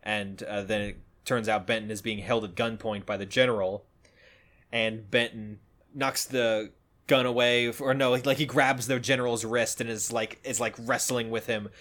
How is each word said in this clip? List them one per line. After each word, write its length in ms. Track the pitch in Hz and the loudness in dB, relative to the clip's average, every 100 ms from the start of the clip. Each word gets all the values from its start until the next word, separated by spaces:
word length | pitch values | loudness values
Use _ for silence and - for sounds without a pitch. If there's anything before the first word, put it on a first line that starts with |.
and, 400 | 104 107 98 95 | -4 -4 -4 -8
uh, 180 | - 104 | -6 -4
then 180 | 98 107 | -2 -2
it 160 | 101 - - _ | -2 -8 -16 _
turns 240 | - 123 107 | -2 -2 2
out 180 | 104 92 | 0 0
Benton 240 | 113 107 | -2 -2
is 120 | 104 | -6
being 180 | 113 104 | -6 -4
held 240 | 95 117 | 0 -2
at 100 | 104 90 | -2 -2
gunpoint 500 | 117 110 110 104 95 | -4 -2 -6 -6 -4
by 100 | 101 | -6
the 100 | 98 | -2
general, 600 | 127 127 107 92 104 - _ _ _ - - _ _ - | 2 4 4 0 -4 -10 _ _ _ -20 -20 _ _ -6
and 360 | 117 113 110 101 | -2 -2 -2 0
Benton 500 | 120 117 117 107 104 _ _ _ 139 | 0 0 -4 -12 -14 _ _ _ -4
knocks 300 | 135 127 - | -2 -2 -2
the 460 | 131 117 110 104 - _ _ - | 0 2 2 -2 -12 _ _ 2
gun 180 | 135 123 | 4 4
away, 460 | 120 120 120 120 - | 4 4 4 2 0
or 140 | 135 | 0
no, 180 | 135 131 | 2 4
like, 140 | 127 139 | 2 2
like, 140 | 131 | 0
he 60 | 139 | 2
grabs 420 | 139 131 127 113 | 4 4 2 0
the 120 | 127 | 0
general's 460 | 131 127 123 117 110 | 2 2 2 -2 0
wrist 340 | 120 110 - | 2 2 0
and 100 | 117 | -4
is, 220 | 107 - | -4 -2
like, 280 | 113 110 - | -2 -2 -6
is, 160 | 135 123 | -4 -2
like, 160 | - - | -2 -4
wrestling 500 | 117 120 - 123 113 | -2 0 0 -2 -2
with 160 | 113 - | -4 -2
him, 220 | 110 101 - | -4 -4 -14